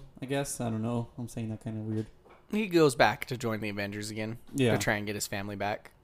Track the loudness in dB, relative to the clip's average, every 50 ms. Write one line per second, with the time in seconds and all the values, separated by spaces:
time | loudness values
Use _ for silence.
0 | -6 -12 -14 -10 -6 -2 -2 0 -2 -2 -4 -4 -2 -2 0 0 0 0 0 -2
1 | -2 -4 -6 -10 -10 -8 -6 -6 -6 -6 -6 -6 -6 -6 -6 -6 -4 -2 -2 -2
2 | -2 -4 -8 -20 -20 -20 -20 -20 -10 -4 -2 -2 0 2 6 6 6 6 8 6
3 | 6 6 4 2 -4 -6 -6 -4 -2 -2 -2 -2 -2 -4 -4 -2 -4 -4 -4 -6
4 | -8 -6 -6 -4 -4 -4 -6 -8 -10 -6 0 4 4 6 6 4 4 2 0 0
5 | 0 -2 -4 -4 -4 -4 -4 -4 -6 -6 -4 -2 -2 -2 -2 -4 -6 -12 -20 -20